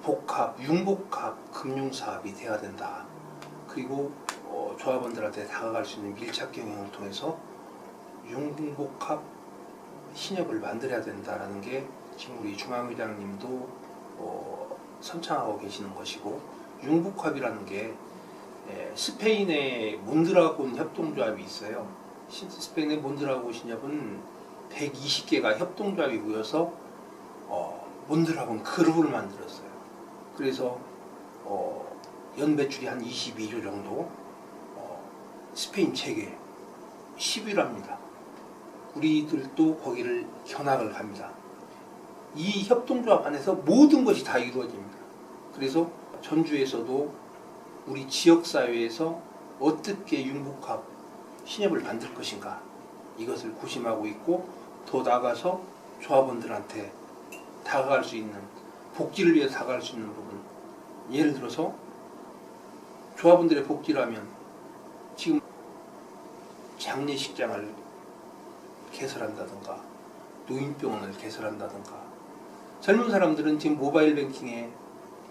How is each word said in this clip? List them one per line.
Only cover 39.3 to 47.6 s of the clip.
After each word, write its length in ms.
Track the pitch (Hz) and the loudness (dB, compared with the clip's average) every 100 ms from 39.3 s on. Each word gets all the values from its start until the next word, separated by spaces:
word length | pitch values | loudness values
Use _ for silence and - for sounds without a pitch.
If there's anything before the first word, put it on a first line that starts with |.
| 143 135 - 160 156 | 0 0 6 6 6
거기를 480 | 135 123 120 120 - - - | -2 -2 0 0 -2 -10 -10
견학을 480 | - 143 135 110 | -2 2 2 2
갑니다. 380 | - 101 98 - - - - - - - - - - - | -4 -8 -8 -10 -12 -16 -16 -16 -16 -16 -16 -16 -16 -12
이 300 | 151 180 202 | -2 0 0
협동조합 600 | - 240 - 247 226 190 151 | 6 4 6 2 8 8 8
안에서 300 | 147 - 180 | 0 2 2
모든 500 | 147 226 294 277 226 | 8 12 12 12 10
것이 180 | - | 6
다 140 | - 127 | 4 2
이루어집니다. 600 | 120 127 120 98 98 - - - - - - | 2 -2 -2 -6 -10 -12 -16 -16 -16 -16 -14
그래서 380 | - 135 160 170 - - - | -4 2 4 2 -2 -14 -12
전주에서도 1040 | - 156 156 143 131 120 113 135 147 - - - - - | 2 4 4 4 2 2 0 0 0 -4 -14 -16 -16 -16